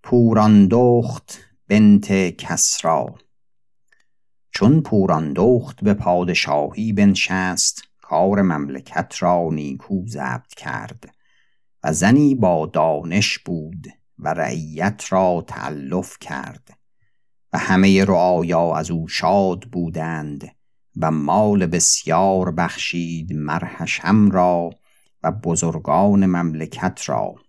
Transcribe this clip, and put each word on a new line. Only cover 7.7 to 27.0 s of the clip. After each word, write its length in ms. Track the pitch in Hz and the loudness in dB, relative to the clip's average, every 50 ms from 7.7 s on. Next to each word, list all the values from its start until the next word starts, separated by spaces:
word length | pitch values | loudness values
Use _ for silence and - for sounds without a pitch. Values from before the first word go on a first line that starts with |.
| - - - _ _ _ - | -4 -8 -20 _ _ _ -8
کار 360 | - 76 78 90 98 101 101 | -2 0 2 2 2 2 2
مملکت 760 | 95 90 80 76 71 71 67 65 67 - - 82 85 - - - | 2 0 0 -2 -6 -8 -10 -12 -14 -8 -6 -6 -6 -6 -8 -2
را 300 | 87 87 90 87 85 80 | 0 0 2 0 0 -2
نیکو 560 | 80 76 76 71 67 - - - 101 92 90 | -4 -6 -6 -8 -10 -12 -8 -6 -6 -6 -6
ضبط 460 | 110 113 - 67 64 60 - - _ - | -8 -10 -8 -8 -8 -8 -8 -10 _ -20
کرد 600 | - - - 62 53 52 - - - - - _ _ _ _ _ _ _ _ _ _ _ _ _ _ - | -16 -12 -10 -10 -10 -12 -14 -18 -20 -20 -20 _ _ _ _ _ _ _ _ _ _ _ _ _ _ -6
و 100 | 71 80 | -4 -2
زنی 420 | - 87 104 123 147 151 143 135 | 0 2 4 4 6 6 4 2
با 300 | 123 104 90 87 80 78 | 2 2 0 0 0 -2
دانش 760 | 80 - 80 76 80 78 73 80 82 85 104 - - - - | -2 0 0 0 0 0 -2 -6 -2 -2 0 0 -2 -4 -8
بود 480 | _ - 90 82 76 80 90 82 - - - _ _ _ _ - | _ -8 -8 -8 -8 -12 -14 -16 -18 -20 -20 _ _ _ _ -8
و 140 | 73 76 80 | -6 -6 -4
رعیت 720 | 85 76 62 60 82 78 76 78 80 87 101 104 - - - | -4 -4 -4 -6 -8 -10 -10 -8 -4 -4 -4 -4 -6 -8 -2
را 340 | 95 92 92 90 87 85 78 | 0 2 2 2 0 -2 -6
تألف 680 | - - - - 71 78 71 69 67 82 95 95 - - _ | -10 -12 -10 -10 -10 -10 -10 -8 -6 -6 -6 -6 -6 -14 _
کرد 500 | - - 73 67 64 - - - _ _ _ _ _ _ _ _ _ _ _ _ _ _ _ _ _ _ - | -14 -12 -12 -12 -12 -14 -18 -20 _ _ _ _ _ _ _ _ _ _ _ _ _ _ _ _ _ _ -8
و 40 | |
همهٔ 480 | 82 - - 92 92 95 98 95 95 98 | -6 -2 0 2 4 4 6 4 4 4
رعایا 720 | 95 92 85 90 90 90 85 85 85 87 85 85 85 78 | 2 2 2 2 2 2 0 0 0 0 0 0 0 -2
از 160 | 78 80 78 | -4 -4 -6
او 160 | 85 82 80 | -6 -6 -6
شاد 540 | - - - - 82 95 101 95 95 90 90 | -6 -8 -2 0 2 2 2 2 0 -2 -6
بودند 920 | - - - 90 85 82 82 78 80 82 80 78 78 76 71 69 71 - _ _ _ _ _ _ _ _ _ | -10 -10 -6 -6 -6 -4 -6 -6 -6 -6 -6 -8 -8 -10 -12 -12 -14 -18 _ _ _ _ _ _ _ _ _
و 140 | - 80 80 | -4 -2 -2
مال 540 | 80 78 73 73 87 107 107 104 104 101 92 | -2 -2 -2 0 2 2 4 4 2 2 0
بسیار 840 | 82 82 87 - - - - - 82 80 85 95 98 95 92 90 87 | 0 0 0 0 0 0 -2 -2 -2 0 2 2 2 2 0 -2 -2
بخشید 840 | 80 82 87 82 - - - - - 87 85 82 82 82 78 90 80 | -2 -4 -4 -4 -4 -8 -8 -8 -6 -6 -6 -6 -8 -10 -8 -8 -8
مر 320 | 76 76 73 76 85 87 | -8 -6 -6 -6 -6 -6
حشم 680 | 85 - - 82 - - - - 87 101 110 104 101 | -8 -10 -10 -8 -8 -8 -6 0 2 4 4 4 4
را 380 | 92 90 90 90 87 87 87 82 - _ _ _ _ _ _ _ _ _ - | 4 4 2 4 2 0 -2 -6 -10 _ _ _ _ _ _ _ _ _ -4
و 80 | 80 | -4
بزرگان 960 | 87 107 - 87 82 82 85 82 80 78 - 73 73 87 98 104 101 98 98 | -4 -4 -4 -4 -2 -2 -2 -4 -4 -4 -2 0 2 2 4 4 4 4 4
مملکت 840 | 95 87 87 87 85 78 78 80 78 - - 90 90 - - | 2 2 0 -2 -4 -4 -6 -8 -10 -8 -6 -6 -6 -6 -6